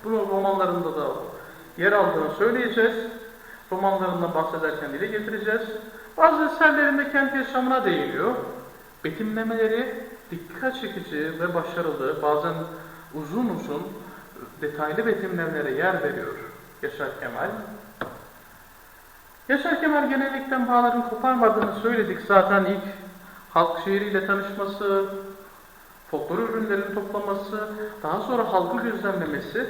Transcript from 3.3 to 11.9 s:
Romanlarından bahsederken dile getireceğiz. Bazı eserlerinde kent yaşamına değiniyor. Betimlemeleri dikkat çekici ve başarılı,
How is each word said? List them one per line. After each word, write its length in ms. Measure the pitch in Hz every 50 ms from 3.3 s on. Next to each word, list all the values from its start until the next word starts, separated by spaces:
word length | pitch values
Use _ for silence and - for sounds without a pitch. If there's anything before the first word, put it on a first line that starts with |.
| - - - - - - - -
Romanlarından 600 | 185 180 190 196 190 185 185 180 180 175 170 165 156
bahsederken 580 | 160 160 - 165 160 160 151 - - 147 139
dile 140 | 139 143 196
getireceğiz. 560 | 220 214 214 214 220 226 202 208 214 214 226 226 220 220 220 - - - - - - -
Bazı 380 | - 311 330 311 302 311 285 -
eserlerinde 580 | - 320 311 294 302 294 285 277 277 277 285
kent 220 | - 277 277 262 269
yaşamına 500 | 262 254 - - 254 254 254 262 254 202
değiniyor. 500 | 190 165 151 143 135 - 135 170 226 254 - - - - - - - - - - - - - -
Betimlemeleri 920 | 156 - - 214 214 214 220 226 220 226 226 220 220 220 240 262 - - - - - - - - -
dikkat 500 | 170 170 - - - - 262 262 254 -
çekici 600 | 240 190 - 190 156 - 151 147 156 160 165 160
ve 140 | 170 175 170
başarılı, 680 | 170 160 - - 170 170 160